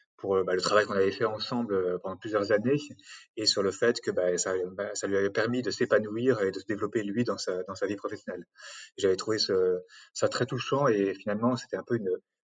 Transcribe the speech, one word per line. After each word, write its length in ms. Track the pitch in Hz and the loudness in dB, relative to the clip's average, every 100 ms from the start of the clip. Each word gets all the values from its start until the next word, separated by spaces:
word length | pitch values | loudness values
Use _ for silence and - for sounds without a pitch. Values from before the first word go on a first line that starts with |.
| _ _ | _ _
pour, 180 | 98 | 0
euh, 80 | 95 | 2
bah, 140 | 92 92 | 2 0
le 40 | |
travail 240 | - 104 | 2 2
qu'on 100 | 104 | 2
avait 180 | 98 98 | 2 2
fait 140 | - 113 | 2 -2
ensemble, 480 | 107 - 123 113 | -2 -4 -4 0
euh, 240 | 95 90 90 | 0 0 -2
pendant 140 | 95 92 | -4 -8
plusieurs 340 | 113 107 101 | -2 0 2
années. 260 | 104 120 143 - - - - - - | 2 4 0 -2 -16 -20 -20 -14 -2
Et 100 | 104 | 0
sur 160 | 107 | 2
le 80 | 98 | 2
fait 300 | 92 120 120 | 2 2 2
que, 100 | - | -2
bah, 260 | 98 90 87 | 0 2 2
ça, 160 | 98 95 90 | 0 -2 -2
bah, 180 | 95 104 | -6 -8
ça 120 | 104 98 | -6 -2
lui 100 | 98 | 0
avait 140 | 98 | 2
permis 320 | 104 110 123 | 0 0 0
de 80 | 113 | -2
s'épanouir 720 | - 123 107 107 113 127 117 | -2 2 2 2 0 2 2
et 80 | 98 | 0
de 80 | 92 | -2
se 60 | - | -6
développer, 380 | 104 104 113 | -4 -2 -2
lui, 180 | 101 104 | -2 -2
dans 160 | 117 98 | -2 -2
sa, 240 | - 92 | -4 -4
dans 140 | 92 95 | -6 -4
sa 100 | 98 | -4
vie 80 | |
professionnelle. 500 | 101 - 104 - 90 87 - - - - - | -4 -6 -8 -10 -12 -12 -20 -20 -18 -18 0
J'avais 180 | 98 | 2
trouvé 240 | 92 - 107 | 2 0 -2
ce, 400 | - 92 92 90 - - - | 0 2 2 0 -4 -18 -18
ça 140 | - 110 | -2 0
très 160 | - | 0
touchant 440 | 123 127 - 139 143 | -2 -2 -2 2 4
et 260 | 104 98 | 4 2
finalement, 400 | 95 104 104 120 | 0 -4 0 0
c'était 220 | 123 - 95 | 0 -2 -8
un 80 | |
peu 100 | - | -2
une, 160 | 120 95 92 - _ | -2 0 -2 -4 _